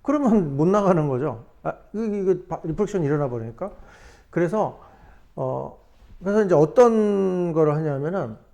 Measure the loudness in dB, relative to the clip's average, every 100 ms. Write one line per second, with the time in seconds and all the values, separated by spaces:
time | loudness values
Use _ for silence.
0 | -2 0 2 2 2 0 2 2 2 2
1 | 0 -2 -4 -8 -16 _ -10 -10 -12 -8
2 | -6 -4 -2 -2 -4 -10 -8 -4 -2 -2
3 | -2 -2 -2 -6 -10 -10 -12 -12 -20 -20
4 | -20 -20 _ -2 -2 -2 -4 -6 -20 -20
5 | -20 -20 -20 -8 -6 -6 -8 -14 _ _
6 | -20 -12 -2 0 4 4 4 6 6 6
7 | 2 0 0 -2 -2 2 2 2 -2 -4
8 | -4 -4 -6 -10 _